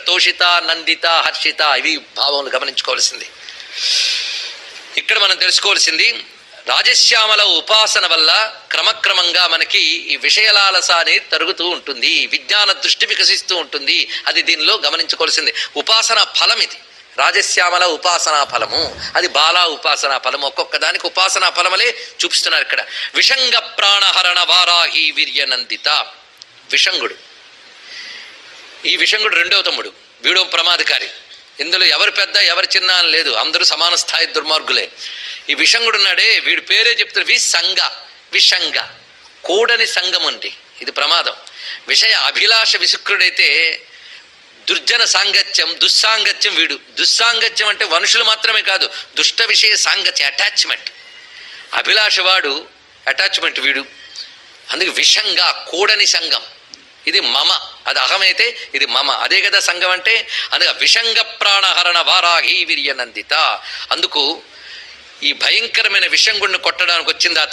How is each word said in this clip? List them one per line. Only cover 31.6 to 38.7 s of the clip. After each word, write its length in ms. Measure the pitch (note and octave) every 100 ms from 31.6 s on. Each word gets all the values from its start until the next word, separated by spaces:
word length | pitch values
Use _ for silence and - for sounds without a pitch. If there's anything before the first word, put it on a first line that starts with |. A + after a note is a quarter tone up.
| D3+ F#3 F3+
ఎవరు 260 | D3+ G#3
పెద్ద 240 | G3+ F#3+ G3+ F#3+
ఎవరు 160 | F3 F3+ F#3+
చిన్న 160 | F#3
అని 180 | F#3 E3+
లేదు, 200 | D#3 D3 A2
అందరూ 280 | C#3+ E3+ E3+
సమాన 280 | D3+ E3+ E3+
స్థాయి 320 | - E3 E3
దుర్మార్గులే. 580 | D#3 D3 D#3 D3+ B2 F#2+ - - - - - -
ఈ 40 | C#3+
విషంగుడు 420 | D#3+ A#3 A#3 G#3+
ఉన్నాడే, 300 | G3 F3 G#3+ G3+
వీడి 220 | C#3+ E3
పేరే 300 | - G3+ A3+
చెప్తారు, 360 | A3+ G3+ G3+ F3+
విసంగ, 540 | A#3 - F3 F3 F#3 D3+ - - - -
విషంగ, 460 | A#3+ - F#3 D#3+